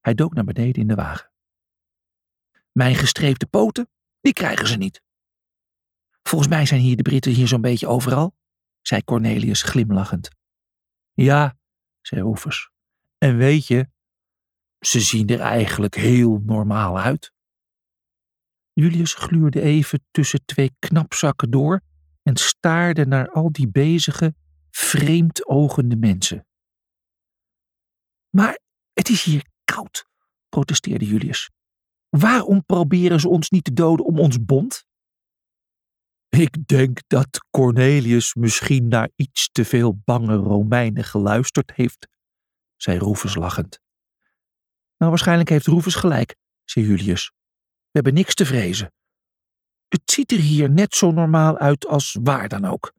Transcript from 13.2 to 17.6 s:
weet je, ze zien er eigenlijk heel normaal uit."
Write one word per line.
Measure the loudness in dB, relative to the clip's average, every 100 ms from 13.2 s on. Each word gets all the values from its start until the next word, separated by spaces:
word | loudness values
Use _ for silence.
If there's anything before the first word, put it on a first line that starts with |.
| 0 2
weet | 2 2 0
je, | -2 -2 _ _ _ _ _ _ _ _ _
ze | -4 0
zien | 0 0 0
er | 0
eigenlijk | 0 -2 -2 -2 -4
heel | -2 2 4 4 2
normaal | -2 -2 0 -2 -2 -2
uit." | -2 -4 -8 _ _ _